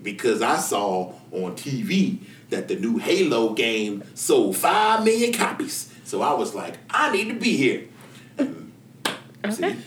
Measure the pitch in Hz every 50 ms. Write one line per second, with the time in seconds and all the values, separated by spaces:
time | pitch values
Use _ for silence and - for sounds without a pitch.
0 | - 101 101 - - 120 104 110 113 131 151 - - - - - 104 101 92 92
1 | 90 - - - - - - 92 92 90 90 - - 139 135 120 107 - 180 196
2 | - - - - - - - - - - - 92 95 - 98 - - 117 113 -
3 | - 139 170 196 180 147 117 113 113 107 107 104 113 113 113 110 107 104 101 101
4 | - - - - - - 151 127 101 95 - - - - - 214 214 214 220 220
5 | 214 220 226 233 240 240 - - - - - - - - - - - - - -
6 | - - 104 98 - 143 185 - - - - 95 - - - - - - - -
7 | 302 285 208 196 220 220 240 226 - 233 185 123 135 113 101 - - - - -
8 | - - - - - - - - 277 - - - - - - - - - - -
9 | - - - - - - - - - 208 214 - 339 392 - 117 -